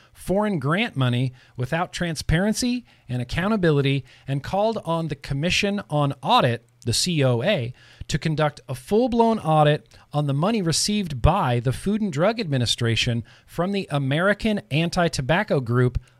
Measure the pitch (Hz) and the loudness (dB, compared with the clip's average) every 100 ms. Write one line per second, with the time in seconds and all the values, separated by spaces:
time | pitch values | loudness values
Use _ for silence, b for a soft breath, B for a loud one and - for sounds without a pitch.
0 | b - - 185 214 180 135 175 233 135 | b -14 -4 -2 0 0 0 0 0 0
1 | 127 120 127 b b b 123 165 180 - | 0 2 -2 b b b -4 -4 -4 -4
2 | 175 156 - 160 208 214 247 247 - b | -4 -4 0 2 2 0 -2 -2 -6 b
3 | b 123 120 - 190 220 170 143 139 139 | b -6 -4 -2 0 2 4 4 2 0
4 | - b b 139 - 190 214 214 - 165 | -4 b b -6 -2 0 0 -2 -4 -4
5 | 165 156 - 139 170 - 202 202 - 147 | -4 -8 -6 -2 0 0 0 -2 -2 0
6 | 143 - 180 247 143 117 _ _ 120 110 | 0 0 2 4 4 0 _ _ -2 -2
7 | 180 160 131 120 160 190 120 b b b | 0 2 2 2 0 0 -2 b b b
8 | b - 160 151 151 - - 127 - 208 | b -4 -2 0 -2 -2 -12 -12 -2 0
9 | 254 233 226 220 156 156 147 147 - b | 2 2 2 2 2 4 4 4 -4 b
10 | b 147 147 139 180 233 165 - - 208 | b -4 0 0 0 0 0 0 0 -2
11 | 175 131 143 196 147 120 123 120 190 214 | -2 -2 0 2 0 0 0 -2 -2 -2
12 | 208 139 185 233 180 135 117 - 113 113 | -2 0 0 0 -4 -2 -2 0 0 0
13 | - 117 113 b b - 180 202 - 143 | 0 -2 -6 b b -6 -4 -4 -4 -4
14 | 135 147 190 202 220 196 - 147 165 180 | -2 0 2 2 0 -2 -2 -2 0 0
15 | 170 - 127 170 208 165 117 120 127 - | 0 -2 0 0 2 -2 0 2 2 0
16 | b | b